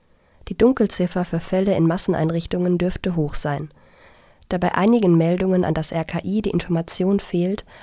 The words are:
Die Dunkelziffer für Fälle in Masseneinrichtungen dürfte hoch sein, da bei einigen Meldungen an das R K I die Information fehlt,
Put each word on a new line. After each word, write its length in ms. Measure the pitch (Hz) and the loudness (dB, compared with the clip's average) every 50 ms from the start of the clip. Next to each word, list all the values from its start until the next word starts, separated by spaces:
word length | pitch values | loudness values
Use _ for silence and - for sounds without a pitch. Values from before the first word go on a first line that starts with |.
| _ _ _ _ _ _ _ _ - | _ _ _ _ _ _ _ _ -14
Die 100 | - 196 | -8 0
Dunkelziffer 680 | - 214 240 262 - 226 - - - 180 175 - 185 180 | 2 4 4 4 4 0 0 0 -2 -2 -2 -2 -2 -4
für 160 | - - 165 | -2 -4 -6
Fälle 360 | - - - 185 196 202 190 | -4 -2 -2 0 2 2 2
in 120 | - 165 165 | 2 2 2
Masseneinrichtungen 920 | 165 - - - 175 143 156 160 165 170 165 - - 180 180 180 180 175 | 2 0 0 -2 0 0 0 -2 -2 -4 -4 -4 -4 -2 0 0 0 0
dürfte 380 | 175 185 - - - 185 175 | 0 -2 -2 -4 -6 -4 -2
hoch 180 | 165 151 143 - | -2 -2 -2 -2
sein, 360 | - - 151 143 143 151 151 - - _ _ _ _ - - - _ _ _ _ _ _ - | -4 -4 -4 -4 -4 -8 -10 -14 -20 _ _ _ _ -20 -20 -20 _ _ _ _ _ _ -6
da 100 | - 180 | -4 0
bei 180 | 180 180 - | 0 0 0
einigen 400 | - 185 220 240 240 214 175 170 | 2 4 4 4 4 6 6 6
Meldungen 480 | 165 160 165 175 180 190 190 185 185 180 | 6 4 4 2 0 0 0 2 2 2
an 100 | - 160 | 0 0
das 160 | 156 156 - | -2 -4 -4
R 140 | - 165 160 | -4 -6 -6
K 160 | - - 170 - | -4 -6 -6 -4
I 180 | - 196 214 | -2 -4 -2
die 100 | 214 202 | -2 -2
Information 680 | - 170 - - 175 165 170 - - - 180 185 202 202 | -2 -2 -2 -2 -2 -2 -2 -4 -4 -2 0 0 0 0
fehlt, 460 | - - - 175 175 185 196 208 - - - - | -2 -2 -2 -2 -2 -2 -2 -6 -8 -14 -20 -20